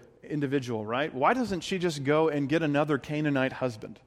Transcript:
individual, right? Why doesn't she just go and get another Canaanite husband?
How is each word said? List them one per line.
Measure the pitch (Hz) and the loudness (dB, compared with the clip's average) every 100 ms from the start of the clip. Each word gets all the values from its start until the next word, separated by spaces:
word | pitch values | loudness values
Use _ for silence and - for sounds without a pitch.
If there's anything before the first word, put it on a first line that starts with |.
| - - | -18 -20
individual, | - 151 143 139 123 113 | -6 -4 0 0 -2 -4
right? | 107 117 156 | -2 -2 -2
Why | 127 151 | 2 2
doesn't | 247 226 190 | 4 0 -2
she | - 190 | -2 -2
just | 180 147 | -2 0
go | 135 151 160 | 2 4 4
and | 147 139 | 2 0
get | 160 | 2
another | 160 143 151 143 | 2 2 2 0
Canaanite | - 151 151 139 131 | -2 -2 0 2 0
husband? | - 127 110 - - | 0 -4 -4 -12 -16